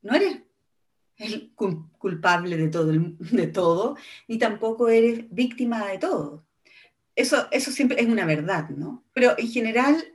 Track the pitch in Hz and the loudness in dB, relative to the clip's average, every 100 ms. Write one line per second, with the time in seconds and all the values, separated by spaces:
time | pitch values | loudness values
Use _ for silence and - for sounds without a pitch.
0 | 202 277 392 247 _ _ _ _ _ _ | 2 2 2 -2 _ _ _ _ _ _
1 | _ _ 214 214 - _ 202 160 - _ | _ _ -10 -10 -12 _ -4 -4 -10 _
2 | 196 165 180 175 180 165 156 160 160 156 | -6 -2 0 0 0 -2 -2 0 2 2
3 | 170 - 165 233 165 165 175 170 233 294 | 0 -6 -2 0 0 0 2 2 0 -4
4 | - - _ 226 226 208 220 226 240 226 | -16 -20 _ -2 -2 -2 -4 0 4 6
5 | 233 226 - 180 247 - 240 226 202 190 | 4 2 -6 -2 -2 0 -4 -2 -6 -4
6 | 349 349 147 151 _ _ _ - _ _ | -2 -2 -4 -12 _ _ _ -20 _ _
7 | _ - 269 277 247 269 277 254 269 247 | _ -2 2 2 0 -4 -4 0 0 2
8 | 233 220 170 151 156 185 156 139 170 - | 2 2 2 0 0 -4 -4 -8 -10 -10
9 | _ - 247 - 233 247 226 226 262 311 | _ 2 2 4 -2 -2 -2 0 2 2
10 | - | 0